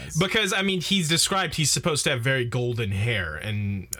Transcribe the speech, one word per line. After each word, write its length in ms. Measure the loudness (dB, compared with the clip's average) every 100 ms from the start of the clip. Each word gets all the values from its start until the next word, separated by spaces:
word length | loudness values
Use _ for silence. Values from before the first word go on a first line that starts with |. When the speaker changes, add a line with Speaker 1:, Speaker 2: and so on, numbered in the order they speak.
Speaker 1:
does. 120 | -6 -2
Speaker 2:
because, 360 | 0 0 0
I 100 | 0
mean, 180 | 2 0
he's 280 | 0 0 2
described, 460 | 2 2 2 0 0
he's 140 | 2
supposed 320 | 2 0 0
to 60 | 0
have 100 | 0
very 240 | 2 2
golden 480 | 0 0 0 0 0
hair, 420 | 0 0 0 -2 -4
and, 520 | -4 -2 -2 -4 -6